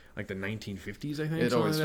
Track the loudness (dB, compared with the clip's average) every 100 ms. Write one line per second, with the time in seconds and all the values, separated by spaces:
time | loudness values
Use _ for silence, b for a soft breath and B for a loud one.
0 | b -8 -6 -4 -4 -4 -6 -8 -8 -6
1 | -4 -2 -2 2 4 4 4 4